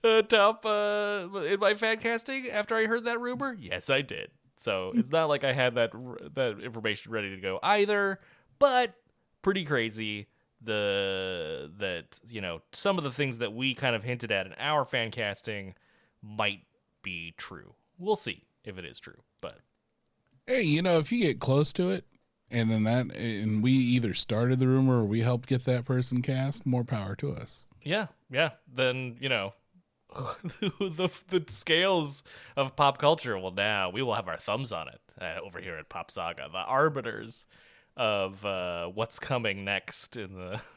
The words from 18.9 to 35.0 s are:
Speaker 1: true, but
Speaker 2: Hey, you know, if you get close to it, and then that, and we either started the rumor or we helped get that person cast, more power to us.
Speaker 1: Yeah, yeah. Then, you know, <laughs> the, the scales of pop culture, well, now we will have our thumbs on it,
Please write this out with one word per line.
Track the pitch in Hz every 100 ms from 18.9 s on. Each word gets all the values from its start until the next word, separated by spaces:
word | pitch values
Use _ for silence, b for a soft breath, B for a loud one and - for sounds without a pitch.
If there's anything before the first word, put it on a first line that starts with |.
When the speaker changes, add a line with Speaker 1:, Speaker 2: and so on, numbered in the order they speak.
| -
Speaker 1:
true, | - - _ _
but | - - _ _ _ _ _ _ _ _ -
Speaker 2:
Hey, | 254
you | 175 151
know, | 185 170
if | 147
you | 240
get | 175 123
close | - 135 151
to | - 180
it, | 190 - _ _ _ _
and | 120 113
then | 110 107
that, | 123 117
and | - 113 104 107 107
we | 120
either | 131 123 123 117
started | 87 - 110 123 127
the | 131
rumor | 131 131 123
or | 104
we | 113
helped | 117 123 -
get | 131 127
that | 123 117
person | 127 123 123
cast, | 123 131 135 135 131
more | 123 120
power | 113 98 101
to | 139
us. | - - - - -
Speaker 1:
Yeah, | 143 196 185 _ _
yeah. | 131 156 - _
Then, | 127 131 127 127 120
you | 135
know, | 120 98 - _ _ _ _ _
<laughs> | - 123 - 175 -
the, | 202 - 196 160 180 - -
the | 185 151
scales | - - 165 185 180 147 139 - B B -
of | 131 -
pop | 143 135
culture, | 147 160 127 98
well, | 92
now | 92 104 104 92
we | 101
will | 131
have | 107 90
our | 80
thumbs | - 110 127
on | 90 73
it, | -